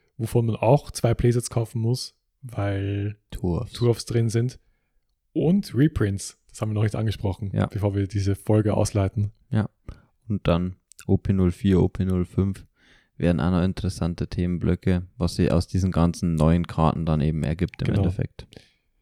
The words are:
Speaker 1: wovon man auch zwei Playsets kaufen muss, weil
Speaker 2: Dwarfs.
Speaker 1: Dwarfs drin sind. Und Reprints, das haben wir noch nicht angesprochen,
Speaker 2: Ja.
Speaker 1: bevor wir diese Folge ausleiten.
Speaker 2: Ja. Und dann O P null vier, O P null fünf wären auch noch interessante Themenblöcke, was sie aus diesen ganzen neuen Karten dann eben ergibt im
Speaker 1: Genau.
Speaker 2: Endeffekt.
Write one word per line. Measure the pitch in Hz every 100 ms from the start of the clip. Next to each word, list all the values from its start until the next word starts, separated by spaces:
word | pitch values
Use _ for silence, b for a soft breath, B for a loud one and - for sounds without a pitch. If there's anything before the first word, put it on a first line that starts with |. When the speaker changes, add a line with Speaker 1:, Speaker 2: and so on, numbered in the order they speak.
| _ -
Speaker 1:
wovon | 113 123 117
man |
auch | 107 107 143 -
zwei | - 117
Playsets | 113 123 120 -
kaufen | - 113 117
muss, | 113 123 - - _ _
weil | 127 110 101 98 98 101 101 107 _
Speaker 2:
Dwarfs. | - 92 82 -
Speaker 1:
Dwarfs | - 120 113
drin | - 117 117
sind. | 110 123 - _ _ _ _ _ _ _
Und | 156 143 202 -
Reprints, | 110 151 - 104 98 - - _
das | -
haben | 110
wir |
noch | 104
nicht | 107
angesprochen, | - 110 - 101 92 98
Speaker 2:
Ja. | 104 98
Speaker 1:
bevor | 104 101 98
wir | 98
diese | 104 95 98
Folge | - 107 107
ausleiten. | 101 104 104 95 - 104 - _
Speaker 2:
Ja. | 110 - - - B B _ -
Und | 101 -
dann | 85 90 92 _ - -
O | 98
P | -
null | 98 92
vier, | - 98 92
O | 92
P | -
null | 92 92
fünf | 90 - 98 95 - b b b b -
wären | 85 85
auch | 78
noch | 90
interessante | 92 - 90 - 85 85 76
Themenblöcke, | - 87 87 82 87 - 90 92 -
was | 85
sie | - 87
aus | 85 -
diesen | 92 92
ganzen | 82 85 85 87 82
neuen | 78 85 82
Karten | - 80 -
dann | 82 78
eben | 76 78
ergibt | 73 80 87 -
im | -
Speaker 1:
Genau. | 101
Speaker 2:
Endeffekt. | 98 92 - - - B B B B _